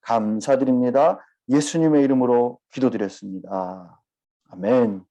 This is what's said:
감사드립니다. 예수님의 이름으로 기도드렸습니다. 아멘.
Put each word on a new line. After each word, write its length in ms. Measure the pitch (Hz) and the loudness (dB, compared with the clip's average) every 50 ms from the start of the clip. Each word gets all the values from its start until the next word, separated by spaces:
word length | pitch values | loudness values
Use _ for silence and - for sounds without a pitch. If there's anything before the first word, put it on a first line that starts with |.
감사드립니다. 1160 | _ - 117 113 107 107 107 110 104 143 139 131 139 131 127 123 123 123 120 135 147 165 190 - - _ _ _ _ - | _ -2 -2 0 0 0 -4 -4 0 0 0 2 2 0 2 2 0 2 2 4 2 2 2 -2 -10 _ _ _ _ 0
예수님의 540 | 131 147 147 147 - 165 160 160 151 147 139 | 0 0 0 0 -2 0 2 4 4 4 4
이름으로 560 | 135 139 127 127 123 123 120 120 120 120 _ _ _ | 4 2 2 2 2 2 2 2 0 -4 _ _ _
기도드렸습니다. 1300 | - 135 131 127 117 107 104 95 - - - 98 95 92 87 - 98 92 92 92 92 92 90 85 - _ _ _ _ _ _ _ _ _ _ _ | -6 -2 -2 -2 0 -2 -6 -6 -8 -12 -14 -12 -12 -12 -12 -8 -8 -6 -6 -8 -10 -14 -18 -20 -20 _ _ _ _ _ _ _ _ _ _ _
아멘. 560 | - 90 90 104 127 127 120 110 101 95 - _ | -14 -8 -2 0 2 2 2 0 -2 -8 -14 _